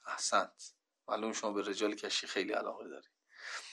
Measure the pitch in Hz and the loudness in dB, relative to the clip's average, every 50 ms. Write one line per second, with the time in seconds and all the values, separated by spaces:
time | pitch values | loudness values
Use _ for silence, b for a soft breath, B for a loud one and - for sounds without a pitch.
0 | - - - - - - - 101 92 - - - - - - _ _ _ _ _ | -10 -8 -6 -2 0 4 6 6 6 4 -4 -14 -16 -16 -16 _ _ _ _ _
1 | _ - 104 107 107 110 107 - - 107 101 101 95 104 101 101 107 104 104 - | _ -2 -2 0 0 0 -2 0 0 0 0 2 0 0 0 2 2 2 2 0
2 | - 98 - - - - - - 95 95 107 - - - - - - 87 69 139 | -2 0 0 0 0 0 0 0 2 2 2 0 0 -2 -4 -6 -8 -10 -12 -12
3 | - - _ _ _ B B B B B B B B B | -14 -18 _ _ _ B B B B B B B B B